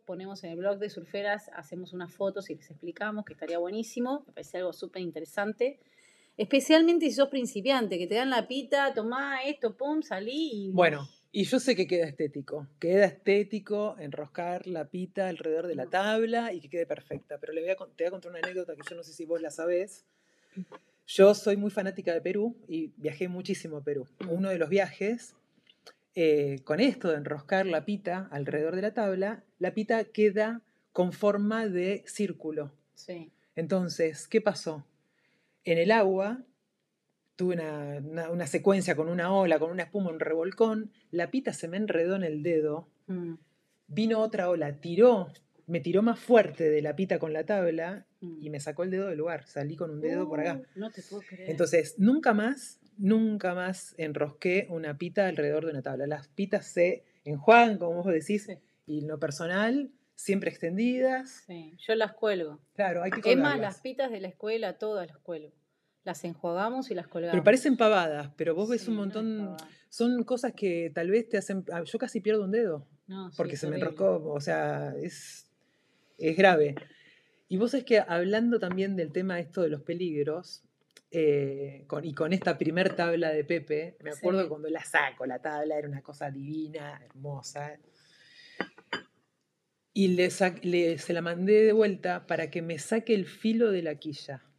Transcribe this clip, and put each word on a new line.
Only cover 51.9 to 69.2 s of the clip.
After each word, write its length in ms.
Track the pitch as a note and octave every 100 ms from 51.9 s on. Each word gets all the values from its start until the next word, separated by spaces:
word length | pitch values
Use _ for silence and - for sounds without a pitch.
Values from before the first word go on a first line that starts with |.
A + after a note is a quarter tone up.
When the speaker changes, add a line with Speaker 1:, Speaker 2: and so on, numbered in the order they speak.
| -
Speaker 2:
nunca 360 | G3+ D4 C4+
más, 440 | G#3 A3 C4+ - - _ -
nunca 560 | G3 A3 A3 G#3 F#3
más 400 | F3+ F#3 F#3 - -
enrosqué 680 | D#3 D3 D3 - F#3 F#3 G3
una 300 | E3 D#3 D3
pita 280 | F3 - F#3+
alrededor 380 | D#3+ D3 D3+
de 60 | E3
una 100 | C#3+
tabla. 240 | C#3 C3 C#3+
Las 220 | D3+ -
pitas 380 | - G3 G3+ -
se 380 | F3 F3 E3+ _ _
enjuagan, 540 | D3 D3 - A#3 A#3 G3
como 240 | E3+ F3
vos 100 | F#3
decís, 320 | D#3+ D3 G#3
Speaker 1:
Sí. 140 | - F3 _ _ -
Speaker 2:
y 120 | D3+
en 80 | D3
lo 100 | D3+
personal, 720 | D#3 C#3+ E3+ F#3 A3+ C#4 C4+ _ _ -
siempre 340 | - G3 E3
extendidas. 920 | - E3 F#3 A#3+ B3+ C4 C4 C4 - -
Speaker 1:
Sí, 280 | E3+ D#3 F3+
yo 160 | -
las 180 | A3 G#3+
cuelgo. 480 | G#3+ G#3+ F#3+ D#3 D3+ _
Speaker 2:
Claro, 280 | - G3 F3
hay 80 | F#3
que 80 | G#3
Speaker 1:
Es 40 | G#3+ B3+
más, 140 | C#4+
Speaker 2:
colgarlas. 60 | C4
Speaker 1:
las 200 | G#3 F#3
pitas 300 | C4 B3+ C4
de 100 | G#3+
la 80 | F#3
escuela, 460 | F#3 G#3+ A3+ G3+ -
todas 300 | G#3+ G#3 E3+
las 80 | C#3+
cuelgo. 360 | - D#3+ D3+ _ _ _ _ _
Las 200 | F#3 F#3
enjuagamos 640 | F3 E3 F3 F3 G#3+ C4 B3+
y 40 |
las 140 | F3+ E3+
colgamos. 240 | F3 E3+
Speaker 2:
Pero 120 | E3+
parecen 320 | D#3 B3+ D4+ A#3+
pavadas, 520 | A3 G3+ E3 D3 C#3+ -
pero 180 | D#3+
vos 140 | E3 G#3+
ves 140 | A#3+
Speaker 1:
Sí, 80 | -
Speaker 2:
un 60 | G#3+
Speaker 1:
no 60 |
es 100 | G3
Speaker 2:
montón, 240 | G#3+